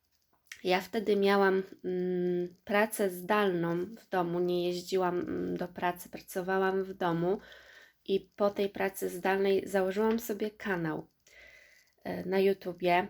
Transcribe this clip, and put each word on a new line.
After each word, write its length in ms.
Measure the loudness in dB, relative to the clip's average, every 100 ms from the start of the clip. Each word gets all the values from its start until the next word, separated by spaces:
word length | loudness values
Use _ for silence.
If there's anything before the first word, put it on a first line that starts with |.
| _ _ _ _ -20 -8
Ja 180 | 0 0
wtedy 340 | 0 -2 2 4
miałam, 480 | 4 6 4 4 0 -8
mm, 720 | -6 -2 0 0 0 0 -2 -8
pracę 460 | -2 2 2 0 -2
zdalną 760 | -2 0 2 2 2 0 -2 -4
w 240 | -10 -6
domu, 300 | -2 0 0
nie 280 | 0 0 0
jeździłam, 520 | -4 -2 0 0 0
mm, 380 | -2 -4 -4 -4
do 100 | -6
pracy, 420 | -4 -2 -2 -8
pracowałam 760 | -16 -10 -6 0 2 2 0
w 100 | -2
domu 460 | -2 0 2 2 0 -4 -20 -20 -20 -20 _ -2
i 240 | -2 -2 -2
po 140 | 0
tej 200 | 0 -2
pracy 400 | -2 -4 -4 -6
zdalnej 580 | -4 0 2 2 0 0
założyłam 520 | 0 0 2 0 0
sobie 320 | -2 -6 -6
kanał, 560 | -6 -4 -2 -2 -4 -8 _ _ -20 -20 -20 -20 -20 _ _
e, 220 | -10 -8 -2
na 140 | 2
YouTubie. 680 | 4 2 -4 -2 2 2 2